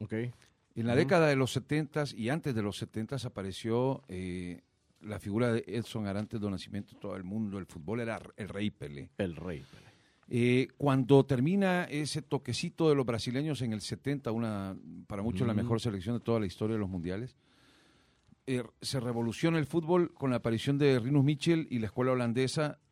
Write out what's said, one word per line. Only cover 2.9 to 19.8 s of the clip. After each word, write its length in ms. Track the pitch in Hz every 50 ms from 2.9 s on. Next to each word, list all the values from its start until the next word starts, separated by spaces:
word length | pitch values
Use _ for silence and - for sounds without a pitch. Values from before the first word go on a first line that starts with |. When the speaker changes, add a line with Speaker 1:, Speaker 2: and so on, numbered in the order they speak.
| - 110 110 - 143 131 123
Speaker 2:
apareció, 760 | 113 - - 98 98 92 - - 110 113 120 127 135 135 135 - -
eh, 540 | 92 90 92 92 90 92 90 87 87 - - _ _ _ _ _ _ _
la 180 | - 107 104 101
figura 320 | - 104 98 110 123 120
de 120 | 113 117 120 -
Edson 400 | 92 117 110 - - 113 110 98
Arantes 320 | 95 101 107 - - 117
do 100 | 101 101
Nascimento, 460 | 98 90 - - 101 101 104 - - -
todo 180 | - 101 95
el 80 | 95 95
mundo, 340 | 90 101 110 110 101 95 101
el 80 | 92
fútbol 340 | - - 87 76 82 110 120
era 140 | 117 113 110 92
r-, 140 | - 95 - -
el 120 | 110 90
rey 200 | 87 98 107 107
Pelé. 380 | - - 73 73 71 69 67 - _ -
Speaker 1:
El 180 | 101 90 80
rey 240 | 71 78 92 85 69
Pelé. 300 | - - - - - - - _ _ _ _ _ _ -
Speaker 2:
Eh, 360 | - 120 120 123 123 127 135 - - -
cuando 480 | 139 143 135 135 131 113 139 139 131
termina 600 | - 135 123 127 160 185 202 196 190 180 180 175
ese 360 | - 135 147 151 139 - 156
toquecito 680 | 147 - - 135 - - 117 - - 175 - - 170 156
de 60 | 147
los 80 | 139 131
brasileños 560 | 123 117 107 - - 117 131 147 160 147 127 131
en 100 | 117 110
el 80 | 107
setenta, 500 | 95 - 117 92 - 139 143 139 139 120
una, 420 | 110 117 117 110 107 101 98 95 95 - - 78 85 90 - -
para 140 | - 98 98
muchos 220 | 117 123 92 131 120
la 60 | 110
Speaker 1:
Ujú. 100 | 104 117
Speaker 2:
mejor 180 | 120 117 113
selección 340 | - 123 101 98 85 107 120
de 60 | 113
toda 180 | - - 117 113
la 60 | 107
historia 300 | 95 - - 110 107 113
de 40 | 110
los 100 | 104 92
mundiales, 460 | 95 90 82 90 90 101 120 127 - _ _ _ _ _ _ _ _ _ _ _ _ _ _ _ _ _ _ _ _ _ _ -
eh, 160 | 131 123 117 110 - _
se 200 | - - - 135
revoluciona 580 | 113 123 120 117 117 117 107 - - 165 165 160
el 80 | 147
fútbol 480 | - - 170